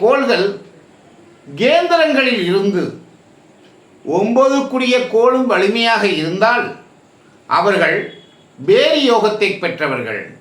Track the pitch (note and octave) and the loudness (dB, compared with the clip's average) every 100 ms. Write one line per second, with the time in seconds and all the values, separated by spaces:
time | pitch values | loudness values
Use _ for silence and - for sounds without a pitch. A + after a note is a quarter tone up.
0 | G#3+ C#4+ A#3+ F3 G3+ G3 - - - _ | 2 2 2 0 0 -4 -14 -20 -20 _
1 | _ _ - _ - C#3+ A#3+ E4 F4 E4+ | _ _ -20 _ -16 -2 2 2 2 2
2 | D#4+ C4+ B3+ A3 F3 F#3+ G3+ F3+ C#3+ - | 2 2 0 0 0 0 0 -2 -4 -8
3 | - _ _ _ _ _ _ _ _ _ | -20 _ _ _ _ _ _ _ _ _
4 | - E3+ G#3+ A#3+ C4+ C#4 - B3+ B3+ B3 | -4 -2 0 2 2 2 -2 -2 0 0
5 | - A3 B3 C4 B3 F#3 G#3 A#3 A#3 A3 | 0 2 2 2 2 0 0 0 0 0
6 | G3 D#3 D#3+ F#3+ A3 A3+ - - - _ | 0 -2 -4 0 0 0 -4 -10 -20 _
7 | _ _ _ _ - D#3 G3 F#3 D#3+ F#3+ | _ _ _ _ -4 -2 0 0 0 -2
8 | - - - _ _ - C#3+ A3+ D4+ D4+ | -6 -14 -20 _ _ -8 2 4 4 2
9 | C4+ A3+ G#3 - G3 - E3+ E3 D3 B2+ | 2 2 2 0 -2 -2 -6 -6 -6 -6
10 | A2+ G2+ - - | -6 -10 -12 -18